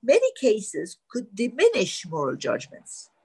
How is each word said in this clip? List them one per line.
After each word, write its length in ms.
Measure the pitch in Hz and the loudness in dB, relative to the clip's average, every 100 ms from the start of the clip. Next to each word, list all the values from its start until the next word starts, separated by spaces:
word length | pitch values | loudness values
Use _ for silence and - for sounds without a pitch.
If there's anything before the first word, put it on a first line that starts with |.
many 240 | 233 403 523 - | 4 4 4 2
cases 600 | 262 214 196 - 175 - _ | 2 2 -2 -8 -8 -12 _
could 260 | 240 233 | -10 -8
diminish 680 | 202 240 247 453 453 190 - 170 | -4 -4 4 4 4 -2 -4 -8
moral 300 | 156 139 135 | -4 -4 -4
judgments. 760 | 143 120 - - - - - _ | -4 -4 -6 -20 -20 -20 -20 _